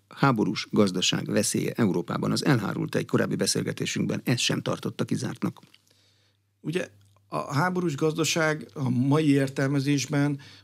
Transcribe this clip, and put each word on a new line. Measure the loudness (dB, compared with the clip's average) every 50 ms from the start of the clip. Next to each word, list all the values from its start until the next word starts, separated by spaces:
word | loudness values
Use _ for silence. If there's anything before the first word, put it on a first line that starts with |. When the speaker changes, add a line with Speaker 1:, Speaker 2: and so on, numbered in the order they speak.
| _ -20
Speaker 1:
háborús | -4 2 2 4 4 4 2 0 -2 -4 -4 -2
gazdaság | 2 2 4 4 2 0 -2 0 -2 -2 -2
veszélye | -2 0 0 0 0 0 -2 -2 -2
Európában, | 0 2 2 2 2 0 -2 -4 -4 -2 -2 0
az | 0 0 2
elhárult | 2 2 2 2 -2 -4 -4 -4 -2 -2
egy | -4 -2
korábbi | 0 0 0 2 2 0
beszélgetésünkben, | 0 0 0 0 0 -2 -2 -4 -4 -4 -4 -2 -2 -2 -2 -4 -4 -2
ezt | -2 0 0
sem | 0 -2 -2 -2
tartotta | -2 -4 -4 -4 -6 -6 -6 -4 -4
kizártnak. | -4 -4 -4 -4 -6 -6 -6 -6 -6 -6 -8 -14 -20 _ _ _ _ _ _ _ _ _ _ _ _ _ _ _ _ _ _ -8
Speaker 2:
Ugye | -6 -6 -4 -6 -8 -12 _ _ _ _ _ _ _
a | -6 -4 -4 -2 0
háborús | 0 0 2 0 0 -2 -2 -2
gazdaság | 0 0 0 0 0 0 0 2 2 2 2 0 -2 -6 -10 -8
a | -4 -2 0
mai | 0 2 2 4 4 4 4 4
értelmezésben | 4 4 4 0 0 -2 0 0 0 0 2 2 0 0 0 0 0 2 2 2 0 -2 -6 -14 -20 -20